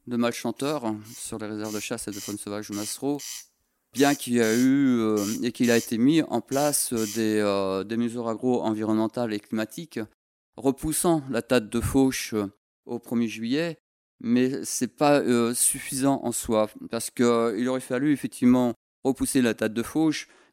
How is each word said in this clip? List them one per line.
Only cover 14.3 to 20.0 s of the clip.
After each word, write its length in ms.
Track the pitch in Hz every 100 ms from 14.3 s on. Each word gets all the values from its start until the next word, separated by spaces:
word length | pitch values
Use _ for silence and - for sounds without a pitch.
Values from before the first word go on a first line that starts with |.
| 123 127 131
c'est 300 | 90 - 120
pas, 260 | - 147 143
euh, 340 | 98 120 117
suffisant 680 | 123 - 135 - 139 139 135
en 80 | 120
soi, 360 | 113 - 110 107 - -
parce 200 | 117 -
que, 120 | -
euh, 360 | 120 117 117 104
il 100 | 123
aurait 120 | 127
fallu 320 | - 127 147
effectivement 640 | 139 127 - 123 127 123 117 _ _
repousser 380 | 131 135 135 139
la 140 | 120
date 180 | 107 110
de 100 | 107
fauche, 460 | 113 151